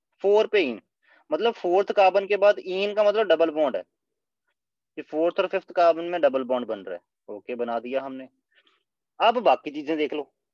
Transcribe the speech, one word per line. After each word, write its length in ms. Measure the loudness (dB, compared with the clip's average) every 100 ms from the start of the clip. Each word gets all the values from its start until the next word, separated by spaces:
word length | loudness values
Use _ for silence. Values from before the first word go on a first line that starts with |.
| _ _
फ़ोर 220 | 2 2 4
पे 160 | 0
in, 160 | 0 -4 _ _ _ _ _
मतलब 220 | -2 -2
fourth 380 | -2 0 0 2
carbon 340 | 4 4 4 0
के 100 | 2
बाद 200 | 4 2
in 360 | -4 -4 -2 0
का 80 |
मतलब 220 | 2 2 2
double 220 | 2 2
bond 260 | 0 -2 -2
है, 60 | -10 _ _ _ _ _ _ _ _ _ _ -18
कि 40 |
fourth 360 | -8 -2 -2 -2
और 60 | -4
fifth 240 | -4 -4
carbon 320 | 2 2 2
में 160 | -4 0
double 240 | 0 0
bond 220 | -2 -4 -4
बन 120 | -8
रहा 140 | -8
है। 60 | -14 -14 _ -16
ओके, 260 | -16 -12
बना 240 | -8 -4 -4
दिया 220 | -4 -6
हमने। 260 | -6 -12 -18 _ _ _ _ _ _ _ _ 0
अब 180 | 2 4
बाकी 300 | 2 2 0
चीजें 260 | -10 -6 -4
देख 160 | -2
लो, 160 | -4 -10 _ _